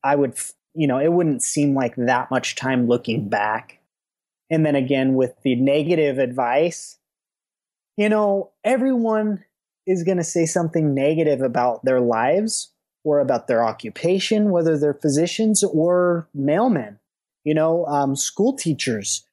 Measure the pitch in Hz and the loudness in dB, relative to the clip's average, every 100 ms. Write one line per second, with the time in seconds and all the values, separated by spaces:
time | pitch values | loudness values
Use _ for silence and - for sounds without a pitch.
0 | 139 143 139 117 - - _ 160 151 131 | 2 2 0 -4 -14 -16 _ -2 0 2
1 | 151 175 170 131 - - 143 135 123 123 | 2 2 2 0 -4 0 0 2 -2 -2
2 | 123 123 127 131 - - 131 127 120 120 | 0 0 0 -4 -4 -6 -2 0 2 0
3 | - 110 101 107 104 110 - - _ _ | 0 -4 -2 -2 -2 -4 -8 -20 _ _
4 | _ _ _ _ _ 160 156 143 127 135 | _ _ _ _ _ 0 2 2 0 0
5 | 131 131 127 - 139 123 135 143 151 175 | 2 2 0 -2 -2 2 2 2 2 2
6 | 151 131 127 123 123 131 170 165 - - | 0 0 -2 -2 0 2 0 -2 -18 -20
7 | _ _ _ _ _ _ _ _ _ - | _ _ _ _ _ _ _ _ _ -4
8 | 208 214 208 196 196 _ - 254 262 254 | 0 2 2 0 -4 _ -2 0 0 0
9 | 226 220 214 196 - _ _ _ - 185 | 0 0 -2 -4 -10 _ _ _ -4 -2
10 | 170 185 165 175 165 180 165 165 151 135 | 0 -2 -2 -2 0 0 -2 0 0 2
11 | 139 160 156 135 131 120 123 117 131 127 | 0 2 0 0 0 0 0 0 0 2
12 | 120 113 120 175 220 - - _ _ _ | 2 2 2 0 0 -6 -10 _ _ _
13 | 156 147 131 123 - 117 117 110 110 - | -2 0 2 -2 0 0 2 -2 -12 -4
14 | 165 190 - 214 208 175 165 156 147 143 | -2 0 0 0 2 2 2 2 0 0
15 | 151 143 175 - 220 214 202 160 170 180 | 0 0 0 0 0 2 0 0 2 2
16 | 180 170 160 143 139 160 247 180 107 104 | 2 0 -4 -6 -2 0 2 0 -4 -16
17 | _ _ _ _ 147 156 156 170 170 143 | _ _ _ _ -2 0 2 0 0 0
18 | 139 139 - - 214 269 170 143 - 110 | 0 -2 -6 0 -2 0 -4 -4 -2 -4
19 | 95 - _ | -6 -8 _